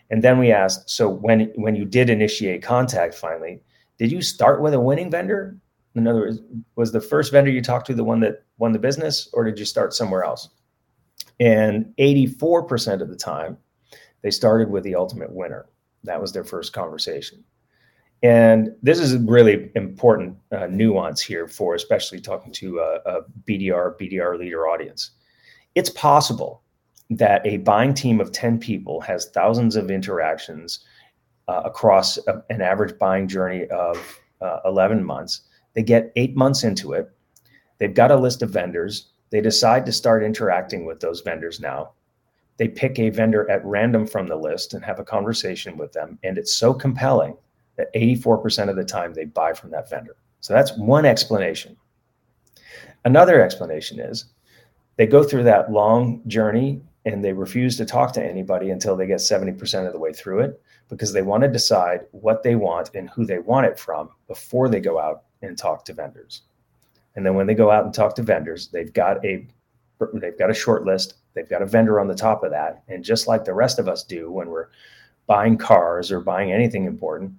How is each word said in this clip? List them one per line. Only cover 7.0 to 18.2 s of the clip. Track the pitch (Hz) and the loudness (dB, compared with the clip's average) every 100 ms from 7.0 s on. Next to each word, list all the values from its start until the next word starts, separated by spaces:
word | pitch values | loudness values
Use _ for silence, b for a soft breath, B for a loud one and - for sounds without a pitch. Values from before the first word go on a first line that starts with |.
first | - 147 143 | -2 -2 4
vendor | 139 139 | 4 4
you | 127 | 0
talked | 123 123 - | -2 -2 -2
to | |
the | 120 | -4
one | 113 113 | 0 2
that | 110 - _ _ | 0 -2 _ _
won | 113 | 0
the | 110 | 2
business, | 120 139 156 - - | 0 -2 -4 -4 -4
or | 120 | -2
did | 113 104 | -2 -4
you | |
start | 104 - 98 | -6 -2 -2
somewhere | - 107 92 | -2 -2 -2
else?" | 82 60 - _ _ _ _ _ _ _ - - | -2 -6 -12 _ _ _ _ _ _ _ -20 2
And | 120 110 107 104 110 - | 4 6 4 0 -4 2
eighty-four | 143 139 123 - 160 170 | 4 4 2 0 0 0
percent | - 117 113 95 | 0 -4 -2 -4
of | - | -6
the | 90 | -10
time, | - 76 80 - _ _ b b b b | -10 -8 -10 -12 _ _ b b b b
they | 104 | -6
started | - 117 113 107 | 0 4 4 2
with | 98 | -2
the | 95 | -4
ultimate | 90 92 - - | -2 -4 -6 -12
winner. | 92 87 - - _ _ _ | -10 -12 -12 -18 _ _ _
That | - 82 | -10 -8
was | 95 | -6
their | 95 | -8
first | 85 90 80 | -10 -12 -10
conversation. | 107 87 78 - 73 - - _ _ _ _ _ _ _ _ | -10 -10 -8 -8 -8 -12 -20 _ _ _ _ _ _ _ _